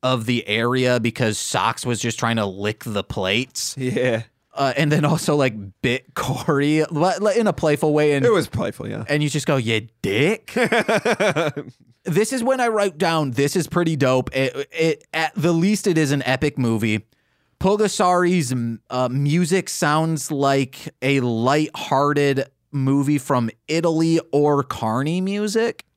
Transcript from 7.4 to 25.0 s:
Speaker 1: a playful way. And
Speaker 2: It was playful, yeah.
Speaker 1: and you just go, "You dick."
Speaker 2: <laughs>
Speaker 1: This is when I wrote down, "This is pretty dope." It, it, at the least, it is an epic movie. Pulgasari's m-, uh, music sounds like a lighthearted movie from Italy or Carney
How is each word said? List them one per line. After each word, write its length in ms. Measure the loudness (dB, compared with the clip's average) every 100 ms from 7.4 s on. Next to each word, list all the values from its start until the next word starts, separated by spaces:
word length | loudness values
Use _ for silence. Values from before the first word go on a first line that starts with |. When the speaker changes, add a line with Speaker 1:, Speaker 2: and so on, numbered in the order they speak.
| 2
Speaker 1:
a 40 |
playful 400 | 0 0 2 2
way. 200 | 2 2
And 120 | 4
Speaker 2:
It 60 | 4
was 140 | 2 0
playful, 400 | -4 -4 -6 -10
yeah. 160 | -8 -4
Speaker 1:
and 160 | 0
you 40 | 0
just 180 | -2 0
go, 100 | 0
"You 320 | 0 -2 -4 _
dick." 500 | -2 2 2 0 -4
Speaker 2:
<laughs> 1500 | -2 2 2 2 0 2 0 0 0 -2 -4 -14 -18 _ _
Speaker 1:
This 280 | -2 0 0
is 100 | 0
when 180 | 0 0
I 80 | 0
wrote 280 | 2 -2 0
down, 360 | 0 2 0
"This 220 | 0 0 0
is 100 | 0
pretty 280 | 0 0 2
dope." 380 | 2 2 0
It, 340 | -2 -2 -4 -10
it, 320 | -2 0 0 _
at 200 | -4 -2
the 180 | 0 0
least, 340 | 2 2 0 0
it 120 | 2
is 120 | 2
an 100 | 0
epic 320 | 0 0 -2 0
movie. 460 | 0 0 0 -2 -4 _ _ _ _ _
Pulgasari's 880 | 0 2 0 2 2 4 4 2 0
m-, 280 | -2 -4 -6 _
uh, 200 | -2 0
music 580 | 0 0 2 2 0 -2
sounds 640 | -2 0 2 0 -2 -4
like 580 | 0 2 2 0 -6 -16 -6
a 180 | 0 0
lighthearted 1200 | 2 0 2 2 0 -6 -2 0 2 2 2 0 -4 _ _
movie 460 | -4 0 0 2 0
from 320 | 0 0 0 -6 -4
Italy 540 | 0 2 2 2 2 2
or 300 | 0 2 2
Carney 580 | -2 -4 -2 -2